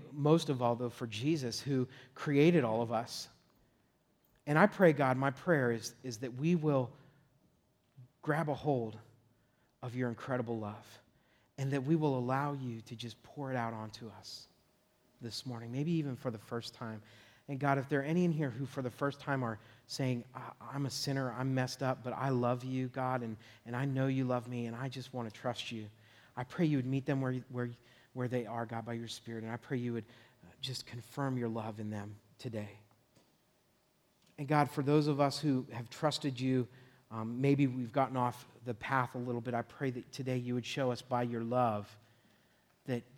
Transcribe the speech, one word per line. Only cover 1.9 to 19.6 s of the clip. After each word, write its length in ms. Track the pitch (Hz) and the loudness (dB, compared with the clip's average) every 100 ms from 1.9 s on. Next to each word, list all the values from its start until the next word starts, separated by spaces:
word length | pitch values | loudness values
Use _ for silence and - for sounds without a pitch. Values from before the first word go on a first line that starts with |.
| - - - | -4 -18 -8
created 480 | - 143 156 175 | 2 8 8 8
all 180 | 120 110 | 6 2
of 100 | 117 | 0
us. 360 | 117 123 - - - _ _ _ _ _ _ _ _ _ _ - | 0 -2 -8 -12 -16 _ _ _ _ _ _ _ _ _ _ 2
And 120 | 151 | 6
I 80 | 208 | 6
pray, 280 | - 180 | 8 6
God, 240 | 143 131 127 | 8 4 4
my 140 | 139 | 2
prayer 400 | 131 - 151 123 | 0 4 4 4
is, 220 | 117 - - | 2 -4 -10
is 140 | 131 110 | -10 -8
that 160 | 127 123 | -8 -2
we 200 | 156 175 | 2 4
will 340 | 151 139 123 - - _ _ _ _ _ _ _ _ - - _ | 4 2 2 -6 -20 _ _ _ _ _ _ _ _ -20 -20 _
grab 280 | 151 147 156 | -2 0 0
a 40 | |
hold 440 | 139 151 135 113 107 - - _ _ _ _ _ _ | -2 2 2 0 -6 -16 -20 _ _ _ _ _ _
of 100 | 123 | -8
your 140 | 123 123 | -4 -2
incredible 500 | 113 - 127 117 117 | -4 -4 -2 -2 -4
love 420 | 104 107 - - _ _ _ _ _ - | -6 -10 -16 -20 _ _ _ _ _ -6
and 140 | 135 | -2
that 120 | 139 | 0
we 120 | 131 165 | 2 4
will 220 | 151 131 | 4 2
allow 360 | 123 131 143 | 2 0 0
you 260 | 143 127 113 | -4 -6 -8
to 140 | 110 117 | -10 -10
just 260 | 117 - | -10 -12
pour 280 | - - 139 | -16 -10 -4
it 60 | 127 | -2
out 160 | 117 | -2
onto 360 | 113 110 107 113 98 | -4 -10 -12 -16 -16
us 280 | - - - _ _ _ _ _ _ - | -16 -16 -18 _ _ _ _ _ _ -14
this 240 | 120 - 131 | -10 -8 -8
morning, 260 | 117 117 | -8 -6
maybe 200 | 127 151 | -2 2
even 240 | 165 143 123 | 2 0 -2
for 140 | 131 | -4
the 80 | 110 | -4
first 360 | - 120 - - | -4 -6 -6 -8
time. 260 | 117 110 - - - - - | -8 -8 -12 -20 -20 -18 -10
And 100 | 139 | -2
God, 180 | 143 139 | 2 2
if 120 | 131 | 2
there 120 | 143 | 0
are 20 | |
any 220 | 139 170 175 | 2 4 4
in 60 | |
here 200 | 156 143 | 2 0
who 140 | 113 131 | -2 -6
for 160 | - | -4
the 80 | 127 | -4
first 300 | - 143 131 | -2 -2 -2
time 240 | - 139 | -2 0
are 140 | 120 110 | 0 -4